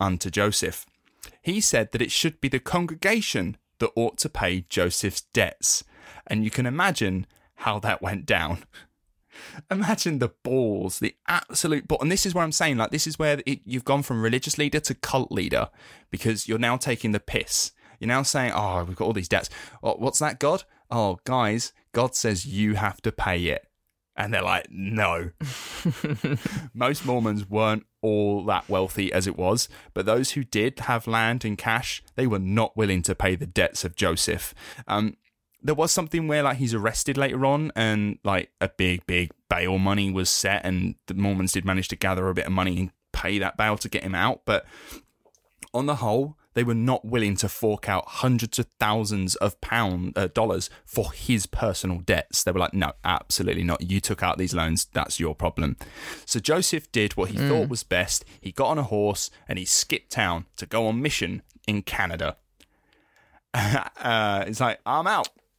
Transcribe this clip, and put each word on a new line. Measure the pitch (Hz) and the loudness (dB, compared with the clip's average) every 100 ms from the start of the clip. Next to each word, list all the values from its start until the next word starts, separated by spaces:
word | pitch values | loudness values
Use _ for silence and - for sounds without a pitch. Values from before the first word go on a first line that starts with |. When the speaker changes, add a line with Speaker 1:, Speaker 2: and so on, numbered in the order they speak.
Speaker 1:
unto | 98 90 95 | 0 0 -2
Joseph. | 95 101 101 85 - - _ _ _ - - | 2 2 2 -2 -6 -14 _ _ _ -20 -10
He | - 196 | -4 0
said | - 123 107 | 2 2 2
that | 117 | 0
it | 117 | 0
should | - 170 - | 2 0 0
be | 139 | -2
the | 127 | -2
congregation | - 180 175 165 196 226 208 120 92 - _ _ | 0 0 0 0 0 2 0 -2 -2 -6 _ _
that | 117 | -2
ought | - 117 - | 2 0 0
to | - | -4
pay | - 95 92 90 | 0 0 0 -2
Joseph's | - 90 - 101 - - | 0 2 2 -2 -4 -2
debts. | - 92 - - - - - - - - | 2 2 0 0 0 -4 -20 -20 -20 -4
And | 107 | 0
you | 107 | 0
can | - 123 | 0 -2
imagine | 139 190 165 101 92 95 _ _ _ | 2 0 2 0 0 -4 _ _ _
how | - 104 | -4 -2
that | 107 92 | 0 -2
went | 92 101 - | -2 -6 2
down. | 98 78 - - - - _ _ _ _ - - - - | 2 2 -4 -8 -20 -20 _ _ _ _ -20 -18 -18 -6
Imagine | 190 196 214 180 147 | -2 0 0 0 0
the | 123 - | -2 -2
balls, | - 131 117 98 95 - | -2 2 2 0 -2 -2
the | - - - | -4 -6 -2
absolute | 175 - - 170 151 - | -2 -2 -2 0 0 0
ball. | 156 | 0
And | 143 | 2
this | 190 | 2
is | 202 | 0
where | 180 | 0
I'm | 160 | 0
saying, | 151 160 127 | 0 2 2
like, | 110 | 0
this | 156 160 | 0 -2
is | 151 | 0
where | 156 147 | 0 2
it, | - - - | 0 -6 -4
you've | 127 | -6
gone | 117 139 | 0 0
from | 143 120 | 2 0
religious | 113 127 - - | 2 0 -2 -2
leader | 147 151 | 0 0
to | - | -2
cult | 120 - 135 123 | -6 -2 -2 0
leader, | 104 90 60 57 - - - _ | -2 0 0 -2 -8 -20 -20 _
because | 107 113 107 - | -4 -2 -2 -2
you're | 110 | 0
now | 117 127 | 0 0
taking | - 117 113 | -2 -2 0
the | 104 | -2
piss. | - - - - - - - - | -2 -4 -2 -2 -2 -6 -20 -8
You're | 113 | 0
now | 127 | 0
saying, | 139 143 123 | 2 0 0
"Oh, | 95 101 92 | 0 0 0
we've | 87 90 | -2 -2
got | |
all | 90 | -2
these | 107 87 | 0 0
debts. | 98 - - - - | 0 0 -10 -18 -6
Oh, | - - | -4 0
what's | 127 - | 0 0
that, | 151 135 | 0 0
God? | 143 180 - _ _ | 0 0 -4 _ _
Oh, | 117 104 90 | 0 0 0
guys, | - 127 110 110 - - _ | -2 2 2 0 -4 -10 _
God | 117 127 | 0 0
says | - 117 98 107 | 2 0 0 -2
you | 95 107 104 | 0 2 2
have | 101 - | 0 -2
to | 113 | -6
pay | - - 90 85 | -2 -2 0 0
it." | 71 - _ _ _ _ - | -2 -6 _ _ _ _ -8
And | 104 | -4
they're | 104 | -2
like, | 92 92 - | 0 -2 -2
"No." | 90 95 107 101 85 85 - 147 - - - 175 - | -8 -4 0 2 0 -4 -8 -10 -10 -12 -4 -4 -2
<laughs> | 151 147 151 131 - 202 139 | -4 -4 -2 -4 -4 -8 -10
Most | 113 123 147 | -2 0 0
Mormons | 135 123 113 104 98 | 0 0 2 -2 -2
weren't | 104 110 107 - _ | 2 2 2 -4 _
all | 110 107 104 101 98 | 0 2 2 0 0
that | 92 - | -2 0
wealthy | 98 95 - 98 | 0 0 0 0
as | 92 95 | 0 -2
it | - | 0
was, | 90 117 - - - | 0 2 -2 -8 -10
but | - 98 | -4 2
those | 117 135 | 2 2
who | - | -2
did | 127 107 113 - | -2 0 0 -2
have | 123 120 113 | -2 -2 0
land | 113 113 123 | 0 2 0
and | 113 101 | -2 -4
cash, | - 113 - - - | -2 -2 -2 -8 -10
they | - 131 | -2 0
were | 104 | 2
not | 95 107 110 - | 2 2 2 2
willing | 107 92 | 2 2
to | 85 | 2
pay | 92 98 92 | 0 2 0
the | 82 | -2
debts | - 87 - | 2 2 2
of | 90 - | -6 0
Joseph. | 92 82 - - - - - - - | 0 2 0 -2 -6 -12 -18 -18 -2
Um, | 101 107 - _ _ _ _ | 0 0 -2 _ _ _ _
there | - | -4
was | 151 170 | 0 2
something | - 160 170 160 | 2 0 -2 0
where, | 151 | 2
like, | 143 123 | 2 2
he's | 127 | 0
arrested | 113 107 - - 139 | 2 0 0 -2 0
later | 139 131 | 0 2
on | 135 143 156 | 2 2 0
and, | - 110 107 104 - | 0 2 2 0 -2
like, | 101 95 85 _ | 0 0 -2 _
a | 95 | -4
big, | - 92 90 - | 0 0 0 0
big | 90 87 - _ | 0 0 -4 _
bail | 87 92 95 | 0 2 2
money | 98 101 98 | 2 2 0
was | 95 90 | 0 0
set | - 98 98 | 0 2 2
and | 92 92 92 - - | 2 0 0 -4 -8
the | |
Mormons | 95 101 98 95 | 0 0 2 0
did | 98 | 0
manage | 98 95 92 | 0 0 -2
to | 98 | -2
gather | 95 95 95 | -2 0 0
a | |
bit | 90 - | -2 0
of | |
money | 95 92 90 | 0 0 0
and | 92 - _ | -4 -6 _
pay | - 90 101 | -4 -2 0
that | 95 - | -2 0
bail | 107 104 | 0 0
to | 107 | -2
get | - | -4
him | 92 | -4
out. | 90 104 - | 0 0 0
But | - 101 - - - - - _ _ _ _ _ - | 0 0 0 -16 -20 -20 -20 _ _ _ _ _ -8
on | 120 143 | -4 -2
the | 143 | 0
whole, | 117 113 143 - _ | 0 0 0 -6 _
they | - | 0
were | 120 | 2
not | 117 120 131 | 2 2 2
willing | 110 120 107 95 | 0 2 2 2
to | 101 | -2
fork | - 113 104 - | 0 0 2 0
out | 95 - | -2 -2
hundreds | - 131 120 113 - | -2 2 2 0 -2
of | 120 _ | -4 _
thousands | 107 110 104 104 92 - | 0 2 0 0 0 0
of | 101 - | 0 -2
pound, | - 117 107 90 90 - | -2 2 2 0 -2 -2
uh, | 95 | 0
dollars | - 110 90 - - | 0 0 0 -4 -10
for | - - 101 | -6 -2 -2
his | - - 120 - | -4 0 0 0
personal | - 113 92 95 87 | -2 -2 -2 -2 -4
debts. | 90 87 - - | 2 0 2 -2
They | - | 0
were | 90 | 0
like, | 85 | 0
"No, | 98 76 - | 0 -2 -2
absolutely | 90 87 - - 92 87 | -2 -2 0 -2 0 0
not. | 87 85 | 0 -2
You | 87 95 | 0 0
took | - 101 | 0 0
out | 90 - | 0 0
these | 92 | 0
loans. | 87 80 80 - | 0 2 0 0
That's | - 73 - | -2 -4 -2
your | 82 | -4
problem." | 76 87 - 78 64 - - - - | -2 -2 0 -2 -2 -10 -14 -14 -14
So | - 117 | -4 -4
Joseph | 98 160 180 165 - | 2 2 2 -2 -2
did | 117 104 - | 0 0 0
what | 92 | -2
he | 107 | 0
Speaker 2:
Mm. | 139 | 2
Speaker 1:
thought | 156 - | 2 2
was | 117 | -4
best. | - 90 90 - - - | 0 0 2 -2 -4 -12
He | 95 | -12
got | 92 135 | -2 0
on | 151 | 0
a | |
horse | 127 104 104 101 - - - | 0 2 2 0 -6 -10 -8
and | 92 | -6
he | 92 | 0
skipped | - - - - | 0 2 -4 -4
town | - 101 85 87 - | 0 0 0 -6 -14
to | |
go | 82 110 110 | -4 0 0
on | 117 | 0
mission | 147 - 90 92 - - - | 0 -2 -4 -6 -12 -10 -4
in | 104 | -4
Canada. | - - 95 82 78 - | -4 -4 -4 -2 -6 -6
<laughs> | _ _ _ _ _ _ _ _ _ _ _ | _ _ _ _ _ _ _ _ _ _ _
Uh, | 117 104 127 - - 123 113 104 101 95 | 0 2 2 0 -6 0 2 2 0 -2
it's | 110 | 0
like, | 127 107 - | 0 0 -2
"I'm | 143 175 | 0 2
out. | 208 117 - _ | 0 -2 -8 _